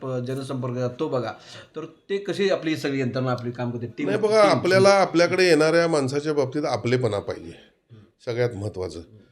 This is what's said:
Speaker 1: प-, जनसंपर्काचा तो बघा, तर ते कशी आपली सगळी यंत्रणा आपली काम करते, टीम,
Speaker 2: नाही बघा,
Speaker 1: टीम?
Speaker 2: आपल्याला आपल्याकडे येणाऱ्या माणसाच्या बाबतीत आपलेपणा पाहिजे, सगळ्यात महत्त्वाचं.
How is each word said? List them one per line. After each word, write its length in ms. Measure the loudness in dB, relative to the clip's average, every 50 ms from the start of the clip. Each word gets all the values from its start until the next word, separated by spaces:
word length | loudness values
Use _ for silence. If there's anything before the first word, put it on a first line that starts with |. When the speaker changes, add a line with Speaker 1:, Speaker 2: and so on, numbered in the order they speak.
Speaker 1:
प-, 240 | -8 -8 -6 -6 -6 -6
जनसंपर्काचा 600 | -6 -8 -8 -8 -8 -6 -6 -6 -4 -4 -4 -4 -4 -4
तो 80 | -6 -4
बघा, 240 | -2 -4 -4 -4 -8 -12 -14 -20 -20 -20 -20 -16 -14
तर 100 | -14 -14
ते 320 | -14 -14 _ _ -6 -6 -6
कशी 320 | -4 -4 -4 0 0 0
आपली 280 | 0 0 0 -2 -2 -2
सगळी 220 | -2 -2 -2 -2
यंत्रणा 320 | -2 -2 -2 -4 -2 -2
आपली 200 | -4 -4 -4 -8
काम 200 | -8 -6 -6 -6
करते, 160 | -6 -8 -8 -10 -8 -6
टीम, 120 | -4 -2
Speaker 2:
नाही 100 | -2 0
बघा, 220 | 0 2 4 4
Speaker 1:
टीम? 180 | 6 6 4 4
Speaker 2:
आपल्याला 300 | 2 4 4 6 6 6
आपल्याकडे 580 | 6 6 4 4 4 2 2 4 4 4 4 6
येणाऱ्या 400 | 6 6 4 4 4 4 2 4
माणसाच्या 460 | 2 2 0 0 -2 -2 -2 -2 0
बाबतीत 300 | 0 0 0 -2 -4 -2
आपलेपणा 540 | -2 -2 -2 0 0 0 0 0 0 -2 -2
पाहिजे, 320 | -4 -6 -8 -10 -10 -16 -18 -18 -20 _ _ _ _ _ -20 -20 -20 _ _ _ -10
सगळ्यात 260 | -6 -2 0 -2 -2 -2
महत्त्वाचं. 440 | -4 -6 -6 -6 -6 -6 -8 -8 -10 -16 -18 -20 -20 -20 _